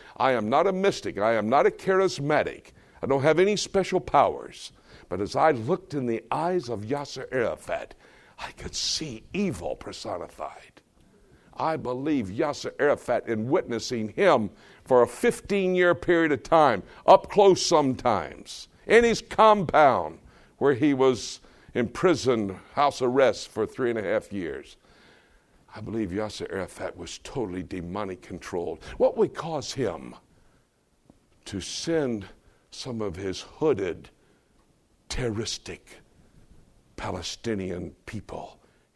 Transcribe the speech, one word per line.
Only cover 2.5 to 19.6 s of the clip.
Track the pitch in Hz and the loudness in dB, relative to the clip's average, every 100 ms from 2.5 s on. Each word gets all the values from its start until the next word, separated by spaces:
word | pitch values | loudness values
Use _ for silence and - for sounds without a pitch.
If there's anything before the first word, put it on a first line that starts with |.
| - - - _ - | -6 -16 -20 _ -8
I | 104 | -2
don't | 135 | 2
have | 143 156 | 2 4
any | 196 202 | 2 0
special | - 196 175 185 | -2 -2 0 -2
powers. | - 143 98 67 58 - - - _ - - | 2 4 4 2 -10 -16 -20 -20 _ -20 -8
But | 90 | -6
as | 101 135 | -4 2
I | 156 | 2
looked | 127 113 185 - 147 | 2 -2 -4 -6 -6
in | 123 | -4
the | 113 - | -4 -4
eyes | 139 170 180 127 | -4 -2 -4 -4
of | 107 | -8
Yasser | 107 143 143 - - | -6 -6 -8 -12 -6
Arafat, | 131 104 78 - 85 - - _ - _ - | -4 -2 -4 -6 -8 -8 -20 _ -20 _ -18
I | - | -16
could | - - - | -14 -12 -8
see | - - 160 110 - | -6 -6 -8 -12 -10
evil | 180 196 95 - - | -4 -4 -4 -8 -8
personified. | 104 - - 90 82 - 71 - - _ _ _ _ _ _ _ _ - | -12 -12 -8 -8 -10 -12 -14 -14 -20 _ _ _ _ _ _ _ _ -6
I | 147 156 | -4 -4
believe | 117 127 143 143 95 | -4 -4 -2 -2 -2
Yasser | 110 151 135 - - | -2 -4 -4 -8 0
Arafat, | 143 120 - 113 - | 2 2 0 -2 -2
in | 110 117 | -4 0
witnessing | 175 - 113 - 120 107 | 0 0 -4 -4 -4 -4
him | 127 190 131 104 - - - - | 2 4 4 2 -8 -20 -10 4
for | 123 | 6
a | 117 | 6
fifteen-year | - 240 - - 196 185 180 175 | 4 0 0 -2 0 2 4 4
period | 175 - 170 160 | 4 2 4 4
of | 131 | 0
time, | - 165 143 101 - - - | 2 6 6 2 -4 2 8
up | 190 - | 8 6
close | 196 196 175 - | 6 6 6 4
sometimes, | 160 139 123 123 98 67 - - - - _ - | 2 2 0 0 0 -2 -12 -18 -18 -20 _ 4
in | 220 | 4
his | 233 220 | 6 2
compound | - - 220 208 | -2 4 6 6